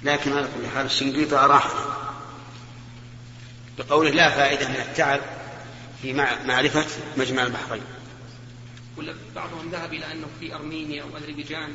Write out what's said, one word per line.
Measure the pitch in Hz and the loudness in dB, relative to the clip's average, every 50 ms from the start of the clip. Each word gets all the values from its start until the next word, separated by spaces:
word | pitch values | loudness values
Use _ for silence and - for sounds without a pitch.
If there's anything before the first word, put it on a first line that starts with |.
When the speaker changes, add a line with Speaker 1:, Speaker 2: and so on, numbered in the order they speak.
| 131 | 4
Speaker 1:
لكن | 139 147 143 - 147 139 | 2 2 4 2 2 2
على | 143 139 131 131 | 2 0 0 -2
كل | 120 117 - - | -4 -6 -4 -2
حال | 131 135 | -2 0
الشنقيطي | 127 - - 139 139 131 143 151 147 151 | 0 0 2 2 2 2 2 2 4 6
أراح | 135 135 139 139 139 - - - - - - - - - - - - - - - - - - - - - - - - - - - - - - - - - - - - - - - - - - - - | 8 10 10 10 10 8 6 -2 -2 -2 -2 -4 -4 -6 -6 -8 -8 -10 -12 -12 -14 -14 -14 -14 -16 -16 -16 -16 -16 -16 -16 -16 -16 -16 -16 -16 -16 -16 -16 -16 -16 -16 -16 -16 -16 -16 -16 -10 -10
بقوله: | 127 - 143 151 160 151 | -2 4 6 6 6 6
"لا | 139 165 170 151 | 8 8 8 8
فائدة | 135 139 143 139 143 139 139 131 | 8 6 6 6 6 2 0 0
من | 131 | 0
التعب | 131 123 - - - 160 143 139 143 139 - - - - - - - - - - - - - - - - | -2 -4 -4 2 2 4 4 4 2 0 -4 -10 -10 -12 -12 -12 -12 -14 -14 -14 -14 -14 -14 -14 -10 -8
في | 131 131 | -4 0
مع-، | 139 139 127 120 101 - | 2 2 2 2 0 0
معرفة | 127 131 127 135 147 - - - - - - - - - | 2 4 4 4 6 4 4 2 2 -4 -8 -8 -6 0
مجمع | 131 131 123 131 131 123 | 0 0 2 2 2 2
البحرين". | 123 117 - - - 117 110 98 - - - - - - - - - - - - - - - - - - - - - - | 2 0 -4 -4 -6 -6 -8 -8 -10 -14 -14 -14 -16 -16 -16 -16 -16 -16 -16 -16 -16 -16 -16 -16 -16 -16 -16 -16 -16 -14
Speaker 2:
ولا | - 151 160 160 160 - - - | -12 -10 -10 -10 -12 -14 -12 -10
بعضهم | 175 165 165 165 165 160 165 | -10 -8 -8 -8 -8 -8 -6
ذهب | 175 175 165 165 156 | -6 -6 -6 -6 -8
إلى | 156 156 151 160 | -8 -8 -8 -10
أنه | 160 156 147 - - | -10 -10 -12 -12 -12
في | 165 156 151 | -12 -10 -10
أرمينيا | 156 151 151 156 160 156 151 147 147 147 | -8 -8 -8 -8 -8 -6 -6 -6 -8 -8
وأذربيجان | 147 147 151 151 151 151 139 143 - 151 160 156 147 147 | -10 -12 -12 -12 -10 -10 -10 -8 -8 -8 -8 -8 -8 -10